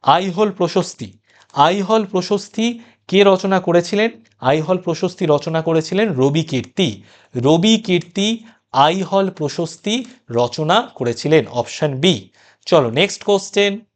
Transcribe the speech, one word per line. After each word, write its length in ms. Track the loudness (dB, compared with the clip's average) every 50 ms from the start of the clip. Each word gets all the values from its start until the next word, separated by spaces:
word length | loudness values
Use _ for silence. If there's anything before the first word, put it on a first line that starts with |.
| 4
আইহোল 460 | 4 2 2 2 -2 0 0 0 0 0
প্রশস্তি, 500 | -2 -4 0 0 -2 -2 -2 -8 -14 -16 -16 -16 _ _ _ _ _ _ _ _
আইহোল 500 | 2 4 4 4 0 0 0 0 0 0 0
প্রশস্তি 540 | -4 -4 -2 0 -4 -4 -4 -8 -6 -2 -2 -2 -4 -6 -14 -20 _ _ _ 0
কে 100 | 2 4 6 6
রচনা 280 | 4 4 2 0 0 0 0
করেছিলেন? 420 | 2 2 2 2 2 -2 0 0 -2 -4 -8 _ _ _ _ 0 0
আইহোল 300 | 0 0 0 -2 -2 -2 -2
প্রশস্তি 380 | -4 -4 -4 -4 -6 -4 -4 0 0 0
রচনা 260 | 0 0 -2 -4 -2 -2
করেছিলেন 400 | 0 0 0 0 -2 -2 -2 -2 0 0 0
রবি 220 | 0 2 2 0 -2 -2
কীর্তি, 380 | -4 -6 -6 -6 _ -2 -2 -2 -2 -8 -18 _ _ _ _ _ _
রবি 380 | -2 2 2 2 4 4 2 2 2 2
কীর্তি 400 | 0 -2 -2 -2 -4 _ -4 -4 -2 -4 -6 -10 -20 _ _ _ _ 0 2 2
আইহল 400 | 2 2 0 -4 -2 0 0 0 -2 -4
প্রশস্তি 580 | -6 -6 -6 -4 -6 -6 -6 -8 -10 _ -4 -4 -4 -6 -10 -18 _ _ _ -2
রচনা 400 | -2 -2 -2 -2 -6 -2 0 0 0 0 -4 _
করেছিলেন, 460 | -6 -4 -4 -4 -4 0 2 2 2 2 0 -4 -6
অপশান 300 | -4 -4 -4 -4 -4 -4 -2 0 0
বি। 120 | 0 0 0 -6 _ _ _ _ _ _ _ _
চলো 220 | 2 2 4 4 2 0 0
নেক্সট 220 | 0 -2 -2 -8 -2
কোশ্চেন 500 | 0 0 0 -2 -2 -2 0 0 0 -2 -6 -12 _ _